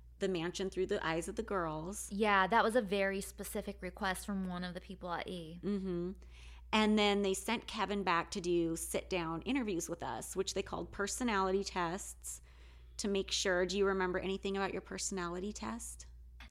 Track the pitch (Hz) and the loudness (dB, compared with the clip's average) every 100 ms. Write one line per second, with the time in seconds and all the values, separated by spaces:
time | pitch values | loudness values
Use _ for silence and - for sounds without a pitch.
0 | - - 196 175 170 175 190 180 185 208 | -16 -4 -2 0 -2 -2 -4 -2 0 0
1 | 160 160 175 185 - 196 165 156 170 208 | 0 0 -2 -4 -2 0 0 -2 -6 -8
2 | - 202 214 196 185 175 214 240 196 202 | -4 2 6 6 6 6 6 4 2 2
3 | 196 196 - - 196 214 196 196 185 - | 2 0 -6 -8 -6 -4 -4 -6 -8 -2
4 | 190 180 - 196 185 175 180 180 - 185 | -2 -2 -2 -2 -2 -4 -6 -8 -12 -10
5 | 175 165 - 180 160 175 190 202 190 175 | -6 -4 -4 -8 -8 -6 -2 -2 0 -2
6 | 180 196 - - - - - 220 214 214 | -2 -6 -14 -16 -16 -14 2 4 6 6
7 | 208 202 196 190 - 233 - 220 190 202 | 6 6 2 0 0 -2 -2 -2 0 0
8 | 185 170 165 208 175 175 165 165 - 208 | 2 2 2 -2 2 4 4 0 -2 -4
9 | - 185 165 165 - 269 214 170 - 165 | 0 -2 0 -2 0 0 0 -2 -2 -4
10 | 131 117 - 185 190 190 - 175 170 - | -4 -6 -4 -2 -2 -2 -2 -4 -6 -4
11 | 202 - 247 196 190 196 196 190 170 185 | -2 0 2 4 4 2 2 0 0 -2
12 | - - - - - - - - - - | -6 -12 -12 -12 -14 -20 -20 -20 -16 -4
13 | 208 196 190 - 202 180 185 196 196 190 | 0 0 0 2 4 4 4 4 4 4
14 | 180 180 185 190 202 196 190 185 - 185 | 2 0 0 -2 -2 0 0 -2 -6 -6
15 | - 190 175 180 202 208 220 233 - - | -4 -2 -4 -4 -6 -6 -6 -6 -10 -12
16 | - - - - - | -16 -18 -18 -18 -8